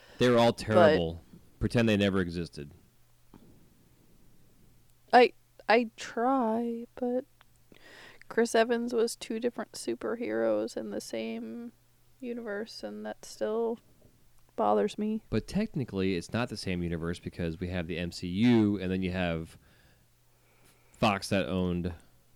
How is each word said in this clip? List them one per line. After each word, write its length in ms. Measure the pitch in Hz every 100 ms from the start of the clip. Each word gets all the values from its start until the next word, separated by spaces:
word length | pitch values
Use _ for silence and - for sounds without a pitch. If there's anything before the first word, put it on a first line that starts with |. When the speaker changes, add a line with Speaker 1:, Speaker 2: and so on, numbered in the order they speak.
| - -
Speaker 1:
They 100 | -
were 80 | 120
all 140 | 117
Speaker 2:
But 60 | -
Speaker 1:
terrible. 640 | - 110 165 156 82 85 - - - -
Pretend 300 | 110 120 113
they 80 | 101
never 220 | 101 95
existed. 520 | 87 85 82 - 73 90 _ _ _ _ _ - - - - _ _ _ _ _ - - - _ - - _ _ -
Speaker 2:
I, 200 | 240 247 - _ _ -
I 220 | 220 226 -
try, 880 | - - 240 269 226 220 233 233 233 -
but 300 | 247 247 277 _ _ _ _ - - - - - -
Chris 260 | - 233 233
Evans 380 | 226 233 240
was 240 | 247 226 -
two 240 | - 220
different 320 | 240 - 214
superheroes 1040 | - - 240 220 226 233 - 220 214 220 -
in 140 | 220
the 100 | 208
same 720 | - 233 226 226 226 233 240 - _ _ _ -
universe, 600 | 247 240 226 202 220 -
and 240 | 214 208 214
that 200 | 214 -
still 520 | - 214 220 233 233 _ _ - _ _ - _ -
bothers 420 | 208 214 202 -
me. 240 | 214 220 -
Speaker 1:
But 180 | 110 -
technically, 680 | 196 220 165 120 98 95 90
it's 160 | 90
not 160 | 110 127
the 80 | 110
same 260 | - 90
universe 380 | 85 85 82 87
because 400 | - - 85 80
we 80 | 90
have 200 | 90 85
the 100 | 82
M 160 | 87
C 140 | - 90
U, 520 | 90 123 117 104 101
and 100 | 92
then 120 | 92
you 100 | 92
have 460 | 92 90 82 82 - _ _ _ _ _ _ _ _ _ _ _ _ _
Fox 340 | - 113 98 -
that 220 | 98 69
owned 440 | 92 92 87 87 85 - _ _